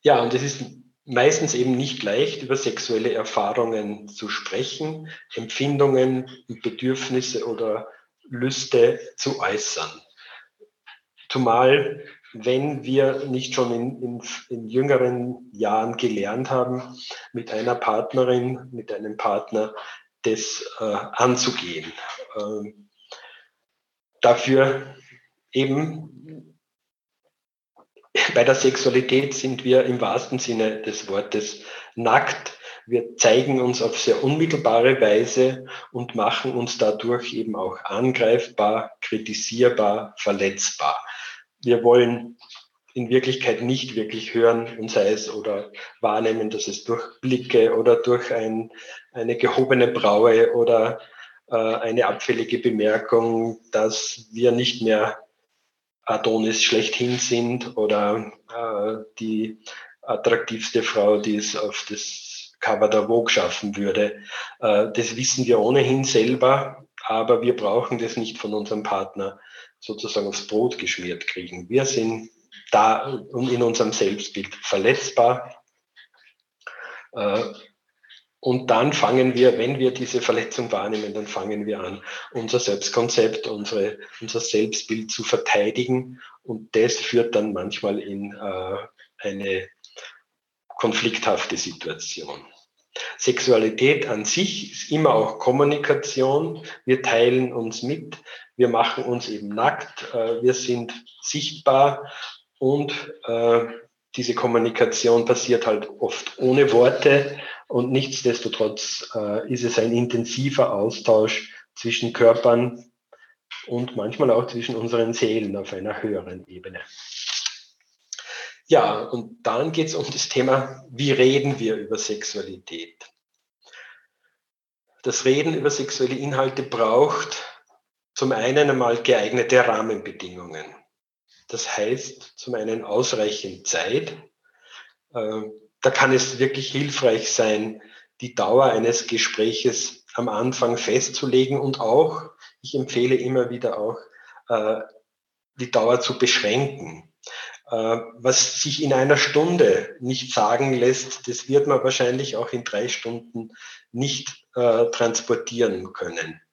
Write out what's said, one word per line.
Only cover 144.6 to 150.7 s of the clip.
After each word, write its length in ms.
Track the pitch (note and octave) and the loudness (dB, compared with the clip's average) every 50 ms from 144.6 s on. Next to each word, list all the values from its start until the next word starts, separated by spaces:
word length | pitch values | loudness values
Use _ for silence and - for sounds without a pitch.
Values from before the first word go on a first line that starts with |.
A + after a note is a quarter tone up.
| G#2+ A2 A2 G#2+ - - _ - _ _ _ _ _ _ _ _ _ _ _ | 0 0 -2 -2 -6 -12 _ -20 _ _ _ _ _ _ _ _ _ _ _
die 140 | - B2 B2 | -10 -8 0
Dauer 300 | - A#2+ A2 A#2 B2 B2 | 2 2 4 4 4 2
zu 180 | - - B2+ - | 2 -2 0 0
beschränken. 920 | B2+ B2 - - - G#2 A2 B2+ C#3 C#3 C#3 C#3+ - - - D#2+ - _ _ _ - - - - - - - - _ - | 2 2 2 2 2 2 0 0 0 -2 -4 -10 -12 -12 -14 -16 -20 _ _ _ -20 -16 -14 -14 -14 -16 -16 -20 _ -6
Äh, 280 | A#2+ A2+ A2 A2 A2+ A#2+ A#2 - - | -4 -2 0 0 0 -2 -4 -10 -16
was 480 | B2 A#2+ C3 B2+ - - - - - - | -2 0 2 4 4 2 0 0 -4 -4
sich 200 | D3 C#3+ D#3 D#3 | -4 -2 -2 0
in 120 | C#3 C#3 | 2 2
einer 240 | B2+ C3 C#3 D3 C#3 | 4 6 6 4 4
Stunde 800 | - - - D3 D#3 F3 F3 F3 D3 G2+ F#2 - - - - - | 4 2 4 4 4 4 4 6 6 6 6 4 0 -4 -12 -8
nicht 320 | C3 B2 C3 B2+ B2+ B2+ - | -4 -4 -4 -4 -4 -4 0
sagen 400 | B2 A2+ A#2 A#2+ A#2+ C#3 C3+ | 2 2 2 2 2 2 0